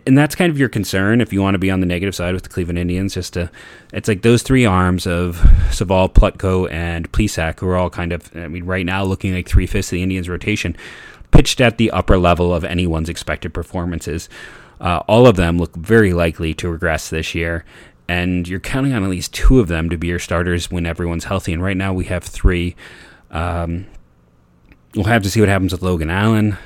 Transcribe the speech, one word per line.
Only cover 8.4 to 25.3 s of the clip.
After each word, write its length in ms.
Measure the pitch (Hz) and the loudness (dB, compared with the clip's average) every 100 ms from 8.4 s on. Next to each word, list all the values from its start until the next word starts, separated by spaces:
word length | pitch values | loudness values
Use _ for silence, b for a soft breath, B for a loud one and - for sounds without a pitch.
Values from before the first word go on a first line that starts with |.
| 85 | -12
mean, 160 | 87 | -10
right 200 | 87 92 | -6 -4
now 200 | 87 95 | -2 -2
looking 280 | 98 95 98 | -2 -2 -2
like 160 | 90 - | -4 0
three-fifths 400 | 92 90 101 - | 0 2 -2 -4
of 80 | 87 | -4
the 60 | |
Indians' 260 | 92 92 87 | -2 -4 -6
rotation, 480 | 87 104 107 87 - B B B B B | -6 -4 -4 -4 -8 B B B B B
pitched 300 | - 135 - | 6 6 4
at 180 | 120 110 | 2 2
the 120 | 110 | 0
upper 260 | 90 - 95 | 0 2 4
level 360 | 87 85 87 | 4 4 2
of 100 | 85 | 0
anyone's 440 | 85 87 87 80 80 | -2 -2 0 -2 -4
expected 460 | 82 - 76 87 | -8 -8 -8 -8
performances. 760 | 87 82 92 87 82 - 80 - B B B B B | -8 -8 -6 -6 -6 -6 -8 -10 B B B B B
Uh, 220 | 87 85 - | -4 -2 2
all 180 | 110 127 | 6 6
of 100 | 90 | 6
them 220 | 85 87 | 2 0
look 160 | 82 85 | -2 -6
very 360 | 82 113 101 | 2 4 4
likely 420 | 87 85 82 82 | 2 0 -2 -6
to 140 | 78 87 | -4 -6
regress 420 | 82 85 78 - | -4 -2 -2 -4
this 240 | 80 78 | -6 -6
year, 300 | 85 82 85 - B B B - | -4 -4 -6 -10 B B B -6
and 380 | 87 90 90 85 | -2 0 -2 -4
you're 100 | 95 | -8
counting 340 | - 131 139 | -6 -4 -2
on 120 | 120 | -2
at 40 | 95 | -2
least 240 | 90 - | -4 -8
two 280 | - - 131 | 0 4 6
of 80 | 90 | 4
them 200 | 82 82 | 0 -2
to 80 | 85 | -4
be 120 | 85 | -4
your 100 | 87 | -4
starters 500 | - 87 87 87 - | -2 -2 0 -2 -4
when 160 | 90 | -4
everyone's 380 | 85 85 87 85 | -4 -4 -4 -6
healthy, 300 | - 95 - | -4 -4 -4
and 100 | 82 | -4
right 140 | 95 92 | -2 -2
now 160 | 95 | -2
we 140 | 92 85 | -4 -4
have 180 | 90 | -6
three. 500 | - - 98 87 87 - B B B B B | -8 -2 0 0 -2 -8 B B B B B
Um, 560 | 80 87 85 85 85 98 - - _ _ _ _ _ _ _ _ 107 | -6 -4 -4 -4 -6 -10 -18 -20 _ _ _ _ _ _ _ _ -4
we'll 80 | |
have 180 | 95 117 | 0 0
to 80 | 98 | 0